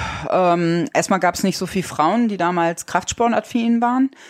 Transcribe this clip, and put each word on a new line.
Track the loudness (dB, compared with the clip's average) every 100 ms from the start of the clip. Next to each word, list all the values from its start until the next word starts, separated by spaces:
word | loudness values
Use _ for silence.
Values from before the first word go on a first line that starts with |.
| -6 -8 -2
ähm, | 2 2 2 2 0 0
erstmal | -2 0 2
gab's | 2 0
nicht | -2 -2
so | -4
viele | -4 -4
Frauen, | 0 2 2 0
die | 0
damals | -2 0 -2 -2 -4
kraftsportaffin | -4 -4 -2 0 0 -2 -2 0 2
waren. | 2 2 0 -2